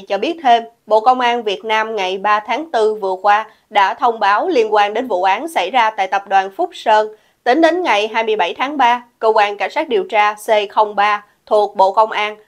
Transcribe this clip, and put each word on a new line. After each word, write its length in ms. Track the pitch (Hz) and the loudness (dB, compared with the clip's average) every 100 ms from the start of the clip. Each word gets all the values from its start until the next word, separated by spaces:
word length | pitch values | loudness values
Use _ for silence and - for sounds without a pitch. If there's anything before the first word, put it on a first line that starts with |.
| 196 | -4
cho 100 | 196 | -4
biết 180 | 262 330 | -4 -2
thêm, 200 | 262 233 226 _ - | 2 2 0 _ -2
Bộ 140 | 214 | 2
Công 200 | 226 254 | 4 2
an 220 | 240 240 | 0 -2
Việt 220 | 214 185 | -4 -6
Nam 320 | 220 220 220 220 | -2 -2 -2 -4
ngày 220 | 185 196 | -4 -2
ba 220 | 202 208 | 0 -2
tháng 300 | 220 240 320 | -2 -6 -4
tư 240 | 233 214 | 0 0
vừa 200 | 214 190 185 | 0 -4 -2
qua 280 | 202 208 214 _ _ | 0 0 -2 _ _
đã 240 | 208 196 | 0 0
thông 260 | 226 254 226 | 0 -2 0
báo 280 | 202 208 339 | 0 0 0
liên 260 | 302 214 | 0 2
quan 200 | 208 208 | 2 0
đến 120 | 214 254 | -2 -4
vụ 160 | 185 | -2
án 260 | 190 202 330 | 0 -2 -2
xảy 220 | 269 185 | -4 -2
ra 200 | 247 220 | 0 0
tại 160 | 220 190 | 0 -4
tập 160 | 196 202 | -4 -2
đoàn 220 | 196 190 196 | -2 -2 -4
Phúc 140 | 359 | -6
Sơn. 360 | - 240 214 214 214 _ _ | -4 0 0 0 -8 _ _
Tính 160 | - 277 | -2 2
đến 220 | 330 339 | 2 0
ngày 260 | 330 208 220 | 0 0 0
hai 160 | 226 | -2
mươi 120 | 226 214 | -2 -2
bảy 180 | 175 | -2
tháng 220 | 220 262 294 | -4 -4 0
ba, 280 | 240 240 - _ | 2 2 -4 _
Cơ 100 | 226 | 0
quan 220 | 220 208 202 | 2 0 -2
Cảnh 140 | 185 | -4
sát 180 | 277 320 | -4 -2
điều 160 | 214 | -2
tra 300 | 190 220 208 | 0 0 0
C 360 | 208 - 214 202 | -2 0 0 0
không 240 | - 214 202 | 0 0 0
ba 280 | 208 208 - _ - | 0 -2 -8 _ -2
thuộc 300 | 214 202 208 | 0 0 2
Bộ 160 | 190 | 2
Công 180 | 202 220 | 2 0
an 260 | 208 208 214 | 0 -6 -8